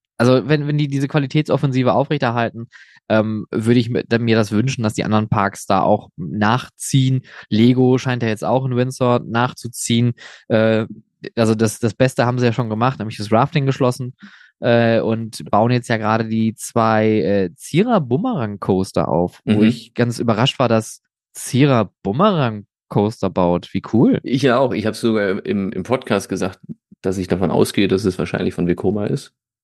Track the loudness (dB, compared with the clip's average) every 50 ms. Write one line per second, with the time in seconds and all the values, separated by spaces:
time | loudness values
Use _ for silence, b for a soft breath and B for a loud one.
0 | _ _ _ 0 4 4 4 4 2 2 0 0 0 0 0 0 0 0 -2 -2
1 | -2 -2 -2 -2 -2 0 0 -2 0 0 0 0 0 0 0 2 2 2 2 2
2 | 2 0 -2 -2 0 0 0 0 -2 -2 -4 -8 -14 -16 B B B B B B
3 | B 0 2 2 2 0 -2 -6 -6 -4 -4 0 2 4 4 4 2 0 -2 -4
4 | -2 0 0 0 2 2 2 2 2 2 0 0 0 0 -2 -2 -2 -2 -2 -2
5 | -2 0 0 0 0 0 0 0 0 0 -2 -6 -4 -2 0 2 2 2 2 0
6 | -2 -6 _ -12 -10 -8 -4 0 0 2 0 0 -2 -8 _ -14 -6 -2 0 2
7 | 2 2 0 -2 -4 B B B B B 2 4 4 4 4 4 4 2 2 2
8 | 0 -2 -4 -2 -2 -4 -4 -2 -2 0 0 0 0 -2 -2 -2 -2 -2 -2 -2
9 | 0 2 0 0 -2 -2 -2 0 0 -2 -2 -6 -12 -12 -10 -8 -4 0 0 2
10 | 2 0 -2 B B B B B B B 2 2 4 2 2 0 -2 -4 -10 -18
11 | -20 _ _ _ -18 -8 -2 0 2 2 2 2 2 0 0 -2 -4 -2 0 0
12 | 0 0 2 0 0 0 0 0 0 0 0 0 -2 -2 -2 0 0 0 -2 -2
13 | -6 -8 -8 -8 -4 2 2 2 2 2 0 0 0 0 0 0 0 0 0 -2
14 | -6 -12 -14 _ B B B B B B B B 0 2 4 4 4 4 2 2
15 | 0 0 -2 -4 -6 -8 -12 -14 -6 0 2 2 4 4 2 0 0 -2 -4 -2
16 | 0 0 0 0 0 -2 -2 0 0 0 -2 -6 -8 -4 0 2 2 4 4 4
17 | 4 2 2 2 2 0 0 0 0 -2 -6 -12 -10 -4 0 0 0 2 2 0
18 | 0 0 -2 -2 -2 -2 -4 -4 -4 -6 -6 -4 -2 0 0 0 0 -2 -2 -2
19 | -2 0 0 0 0 -2 -4 -6 -4 0 2 2 2 2 2 -2 -6 -8 -4 -2
20 | -2 -2 -2 -2 -2 0 0 2 0 0 0 0 0 2 2 0 0 -2 -10 -20
21 | _ _ _ _ _ _ -18 -16 -10 -4 0 2 4 4 4 2 2 0 _ _
22 | -6 -4 0 2 2 2 2 0 0 -2 -4 -6 -12 _ _ _ _ -4 0 0
23 | 0 0 0 -2 -4 -2 0 2 2 2 2 0 -2 -4 -8 -8 -6 -2 2 2
24 | 4 4 2 0 -2 -2 -2 0 2 2 2 2 2 0 0 -2 -2 -4 -4 -2
25 | -2 0 0 0 0 0 -2 -2 -4 -4 -4 -2 -4 -4 -6 -6 -6 -6 -6 -6
26 | -4 -2 -2 -2 -2 -4 -6 -4 -4 -6 -8 -10 -16 -18 -18 _ _ _ -14 _
27 | -6 -4 -4 -4 -4 -2 -2 0 0 0 2 2 0 0 0 0 0 0 0 0
28 | 0 -2 -2 -2 -4 -4 -4 -4 -4 -4 -4 -2 -2 -2 -2 -2 -2 -2 -2 -2
29 | -2 -4 -4 -6 -8 -10 _ _ _ _ _ _